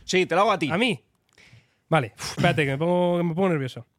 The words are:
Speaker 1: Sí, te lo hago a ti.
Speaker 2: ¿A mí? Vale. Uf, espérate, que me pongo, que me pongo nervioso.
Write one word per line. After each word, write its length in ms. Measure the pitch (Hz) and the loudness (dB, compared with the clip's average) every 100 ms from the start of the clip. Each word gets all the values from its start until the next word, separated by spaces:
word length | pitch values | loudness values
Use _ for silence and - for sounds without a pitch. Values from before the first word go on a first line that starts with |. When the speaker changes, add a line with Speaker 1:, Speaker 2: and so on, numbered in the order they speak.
Speaker 1:
Sí, 220 | - 185 180 | -2 0 2
te 100 | 165 | 2
lo 60 | |
hago 100 | 214 | 2
a 80 | 151 | 0
ti. 100 | 156 | 0
Speaker 2:
¿A 80 | 175 | 0
mí? 240 | 247 147 _ _ _ _ - - _ _ - | 0 -2 _ _ _ _ -20 -20 _ _ 0
Vale. 240 | 160 113 - | 0 0 -8
Uf, 140 | - | -10
espérate, 340 | - 175 165 139 | 0 0 2 0
que 60 | |
me 60 | 135 | 0
pongo, 400 | 170 180 175 175 | 0 2 2 0
que 60 | |
me 100 | 175 | 0
pongo 140 | 160 196 | 0 0
nervioso. 400 | 156 131 120 - | 0 -4 -10 -18